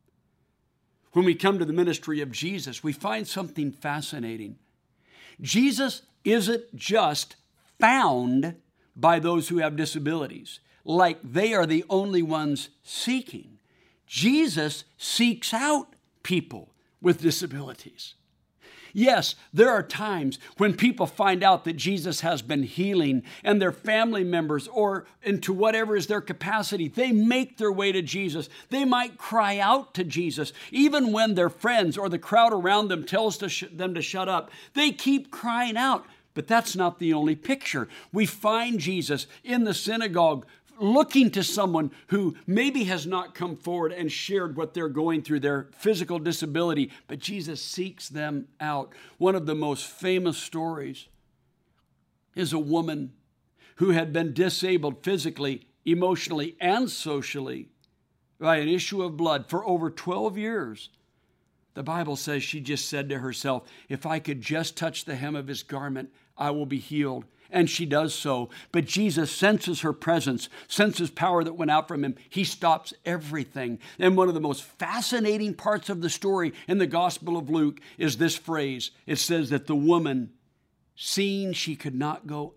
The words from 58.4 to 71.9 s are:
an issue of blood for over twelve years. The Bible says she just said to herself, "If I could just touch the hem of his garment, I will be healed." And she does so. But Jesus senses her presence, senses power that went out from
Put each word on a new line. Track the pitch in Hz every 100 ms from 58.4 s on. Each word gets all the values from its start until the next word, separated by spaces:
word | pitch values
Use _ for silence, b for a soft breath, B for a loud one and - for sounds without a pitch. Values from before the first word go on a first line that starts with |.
| 160 160
an | 151
issue | 180 - 202
of | 180 151
blood | 165 143 117
for | 170 214
over | 175 160
twelve | - 175 185 214 196
years. | 214 226 127 110 - _ _ _ _ _ _ _ _
The | -
Bible | 139 170 156 139
says | - 143
she | - 156
just | 135 143 -
said | 147 143
to | 139
herself, | 127 117 143 127 B B -
"If | 135
I | 160 160
could | 160 139
just | 110 156 156 -
touch | 165 - -
the | 131
hem | 143 151
of | 135
his | 135
garment, | - 139 143 131 135 b b -
I | 147
will | 147 143
be | 139
healed." | - 151 143 127 - b b
And | 180 165
she | - 165
does | 143 156
so. | - 151 131 120 B B
But | 170 151
Jesus | 196 208 156 147
senses | - 196 214 - 160
her | 160
presence, | 147 - 165 143 120 - B B
senses | - 208 - 165
power | - 175 175
that | 160
went | 170 156
out | 156
from | 156